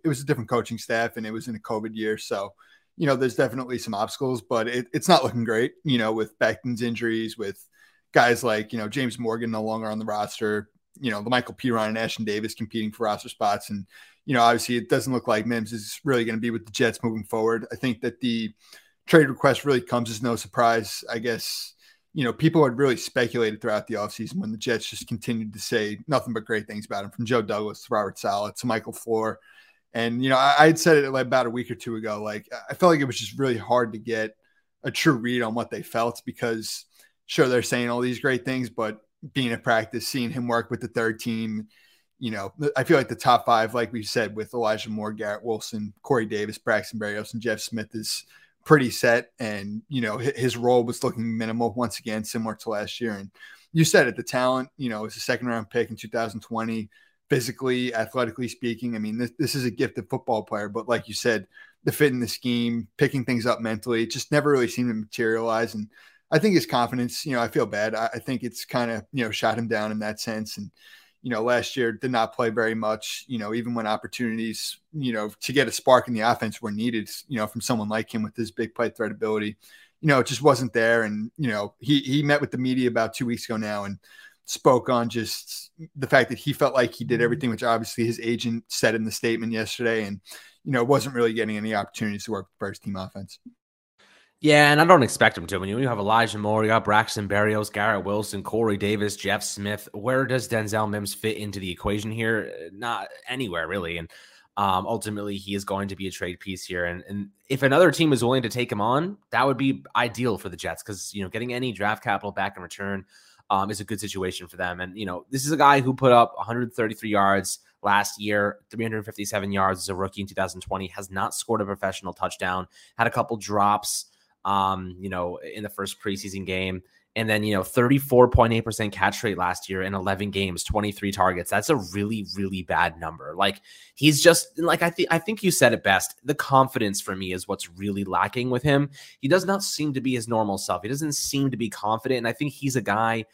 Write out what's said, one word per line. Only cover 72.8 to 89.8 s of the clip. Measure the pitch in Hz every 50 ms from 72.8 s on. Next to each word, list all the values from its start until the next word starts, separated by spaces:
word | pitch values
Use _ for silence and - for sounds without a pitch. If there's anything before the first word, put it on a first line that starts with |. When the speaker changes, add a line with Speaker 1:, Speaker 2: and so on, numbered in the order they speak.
| 110 107 110 107 - - - - -
Speaker 1:
you | - 131 113
know, | 104 104 117
even | 120 113 123 120
when | 117 110
opportunities, | 107 107 107 - 104 - - 123 113 110 113 113 113 107 - - - - - _ _ -
you | 156 139 127
know, | 113 107 104 107 - -
to | - - 127
get | 139 131
a | 113
spark | - - - 135 127 123 -
in | - 120
the | 110
offense | 107 117 120 - 120 107 104 -
were | - 107
needed, | 104 104 113 123 117 110 107 - - - -
you | - 143
know, | 113 107
from | 104 - 117
someone | - - 127 110 104 104
like | 107 110 107 - -
him | 113
with | 107 107 -
his | - 117 113
big | - - 113 110 -
play | - 117 110
threat | 110 - 113 104
ability, | 107 - 110 107 107 107 104 104 107 _ _ - - - - _ _ -
you | -
know, | 156 143 131
it | 120
just | - 139 117 139
wasn't | 151 131 117 127 117
there. | - 117 113 113 117 117
And, | 113 107 104 107 107 120 _
you | - 151
know, | 120 107 104 104 101 _ -
he, | 117 113 147 143
he | 135 131 131 151
met | 143 143 147 143
with | 147 -
the | - 127
media | 127 127 127 131 127 120
about | 113 120 113 110 -
two | - 131
weeks | 117 120 113 -
ago | - 117
now | 110 110 107 107 104 101
and | 98 98 98 _ _ - - - - _ _ _
spoke | - - - - 151 131 120 -
on | - 127 120 117 117
just | 104 120 110 107 - - - - - - - - _ - 160 - -
the | 143 131
fact | - - 135 120 -
that | 127
he | 104 - 147 135
felt | - 151 135 -
like | 131 123 113 -
he | - 120
did | - 120 113 120
everything, | 117 120 - 131 120
which | 110 107 127
obviously | 117 117 110 110 - - - 113
his | 117 117 113
agent | 113 113 120 117 120 120 113 117 -
said | - - - - 113 110
in | 113 110
the | 110
statement | 104 - - 120 113 113 113 113
yesterday, | 113 110 110 104 - -